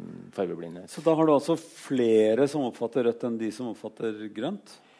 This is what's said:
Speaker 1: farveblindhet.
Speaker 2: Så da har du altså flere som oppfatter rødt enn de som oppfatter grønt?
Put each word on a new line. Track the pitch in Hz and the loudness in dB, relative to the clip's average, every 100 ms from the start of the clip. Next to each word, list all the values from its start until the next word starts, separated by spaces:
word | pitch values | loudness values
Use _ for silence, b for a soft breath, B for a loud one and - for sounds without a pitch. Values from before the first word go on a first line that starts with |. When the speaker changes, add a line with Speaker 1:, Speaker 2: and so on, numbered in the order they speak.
| 87 - - | -14 -16 -14
Speaker 1:
farveblindhet. | - 90 82 85 87 95 | -6 -6 -6 -12 -14 -16
Speaker 2:
Så | - | -4
da | 156 | 0
har | 156 160 | 4 6
du | |
altså | 143 147 160 | 4 4 -2
flere | - - - 135 117 110 107 113 139 | -4 -16 -4 0 4 6 6 4 2
som | 151 | 0
oppfatter | 123 - 117 139 117 | -4 -4 -4 0 0
rødt | 117 123 | 0 -2
enn | 113 | -4
de | 113 | -4
som | 101 123 | -6 -8
oppfatter | 101 110 - 113 107 107 | -8 -12 -8 -6 -6 -10
grønt? | 107 135 202 - - b | -6 -6 -6 -12 -20 b